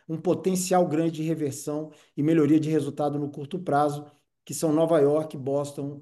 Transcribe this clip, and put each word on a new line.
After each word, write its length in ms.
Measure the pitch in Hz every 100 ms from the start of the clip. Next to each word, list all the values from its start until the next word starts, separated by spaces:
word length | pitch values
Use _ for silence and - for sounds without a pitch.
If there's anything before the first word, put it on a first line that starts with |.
| -
um 80 | 160
potencial 680 | 185 - 190 185 180 180 165
grande 300 | 151 165 156
de 60 |
reversão 680 | 160 151 143 123 151 151 156 - _ -
e 60 |
melhoria 360 | 147 165 143 156
de 120 | 151
resultado 480 | 156 135 - 147 147
no 100 | 143
curto 300 | 156 139 185
prazo, 440 | 180 143 147 147 147 _ _ _
que 100 | - 131
são 180 | 160
Nova 260 | 151 160 165
York, 380 | 139 151 151 147
Boston 640 | 135 143 143 151 143 147